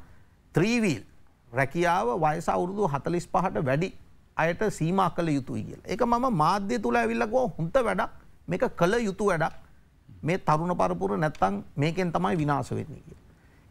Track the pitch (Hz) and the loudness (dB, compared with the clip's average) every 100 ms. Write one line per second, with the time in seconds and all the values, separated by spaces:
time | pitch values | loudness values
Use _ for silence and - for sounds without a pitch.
0 | - - - _ - - 202 240 214 120 | -16 -20 -20 _ -2 2 4 4 2 0
1 | - - - _ - 120 135 170 170 180 | -6 -20 -20 _ -6 -2 0 2 2 2
2 | 233 226 156 160 170 196 180 202 196 139 | 0 0 0 0 -2 -2 -2 -2 -2 -2
3 | 170 170 - 185 185 202 139 139 185 - | -2 -4 0 0 0 -2 0 0 -2 -6
4 | - - _ - 160 170 214 - 160 190 | -20 -20 _ -2 -2 0 -2 0 0 2
5 | 180 - 165 143 - 117 95 - - 190 | 0 0 0 -2 -2 -6 -8 -10 -6 0
6 | 240 233 262 180 151 202 202 240 240 240 | 2 2 2 4 4 2 0 -2 0 2
7 | 226 233 233 254 240 - 160 - 226 190 | 2 0 0 0 0 -2 0 0 2 0
8 | - - - - - 185 240 - 175 233 | -2 -6 -20 -14 -6 -2 0 2 2 2
9 | 220 175 208 165 170 - - - - _ | 0 0 0 2 0 -4 -18 -20 -20 _
10 | - - 151 185 - 151 170 180 185 175 | -20 -6 -2 0 2 2 2 0 0 0
11 | 196 202 156 - 190 202 - - 151 165 | -2 0 -2 2 0 0 -6 -2 0 0
12 | 180 170 190 180 151 139 123 110 - 120 | 0 0 0 0 0 0 -2 -6 -8 -12
13 | - - - - - - - | -18 -20 -20 -20 -20 -20 -4